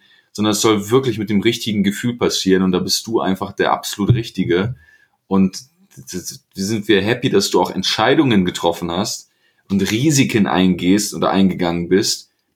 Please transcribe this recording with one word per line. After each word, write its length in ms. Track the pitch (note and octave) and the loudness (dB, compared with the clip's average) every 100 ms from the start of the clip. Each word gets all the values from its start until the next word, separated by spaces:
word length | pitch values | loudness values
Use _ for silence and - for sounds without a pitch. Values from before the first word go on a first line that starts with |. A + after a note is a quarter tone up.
| _ _ _ | _ _ _
sondern 200 | - G#2+ | -4 -2
es 80 | G#2 | 2
soll 300 | A2+ G#2 G2 | 2 2 2
wirklich 280 | B2+ C3 G#2+ | 0 0 -4
mit 120 | G#2 | -2
dem 100 | G#2 | 0
richtigen 420 | G#2+ A#2+ - G2+ | 0 -2 -4 -2
Gefühl 320 | G2 G2+ A#2+ A#2+ | 0 0 -4 -2
passieren. 460 | F#2 - F#2+ F#2 | -2 -2 2 2
Und 100 | F#2+ | 2
da 60 | F2+ | 0
bist 260 | F#2+ - - | -2 -4 -2
du 140 | A2+ | -2
einfach 320 | D#2 F#2+ F#2+ | -2 -4 -4
der 200 | - E2 | -2 -2
absolut 420 | - - - G2 | -2 -4 -4 0
Richtige. 600 | A#2+ A#2 - E2+ F2 A2+ - _ _ _ _ - | 0 -2 -4 -2 0 -2 -6 _ _ _ _ -4
Und 300 | G2 F#2+ - - _ F#3 - | 0 0 -2 -18 _ _ -20
d-, 60 | - | -14
d-, 60 | F#2 E2 C3+ _ F#2 | -14 -12 -16 _ -8
d-, 40 | |
sind 240 | G2 A2 G2+ | -4 -4 2
wir 140 | G2+ | 2
happy, 280 | G2+ A#2+ C3+ | 2 -2 0
dass 200 | G2 - | 0 2
du 100 | F#2+ | 0
auch 100 | F2+ | 0
Entscheidungen 760 | - - - A2+ D3 C#3 G#2 | -2 -4 0 0 2 2 2
getroffen 460 | F2+ E2+ E2+ E2 E2+ | 0 0 -2 -2 -4
hast 400 | F2 A#2 - - _ _ _ - | -4 -6 -8 -14 _ _ _ -4
und 180 | G2 F#2+ | -2 0
Risiken 560 | G#2+ D3+ C#3 A2+ A#2 E2+ | 0 2 2 2 2 2
eingehst 640 | D#2+ F#2 F2+ F2+ G2+ - | 2 2 2 2 2 0
oder 160 | E2 D#2 | 0 0
eingegangen 580 | F#2+ F#2+ E2+ F2 E2+ E2+ | 4 2 2 -2 -2 0
bist, 420 | F#2 A2 - - _ _ | 2 2 -4 -10 _ _